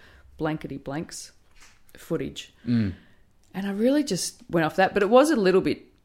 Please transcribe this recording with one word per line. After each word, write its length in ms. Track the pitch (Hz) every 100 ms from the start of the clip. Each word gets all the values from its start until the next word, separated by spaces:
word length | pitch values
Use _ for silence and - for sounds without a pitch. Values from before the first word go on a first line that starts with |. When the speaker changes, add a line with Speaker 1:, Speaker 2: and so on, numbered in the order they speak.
| - - - -
Speaker 1:
blankety 400 | 156 156 151 139
blanks 540 | - 143 185 - - - _ - - _ - -
footage. 560 | - 160 139 - - _ 120
Speaker 2:
Mm. 260 | 117 101 87 - _ _ _ _
Speaker 1:
And 120 | 180 196
I 40 |
really 320 | 196 240 294
just 380 | 285 180 - - -
went 160 | 165 156
off 100 | -
that, 180 | 190
but 80 | -
it 60 | 196
was 220 | 247 302
a 40 | 262
little 260 | 185 185
bit 220 | 147 - - _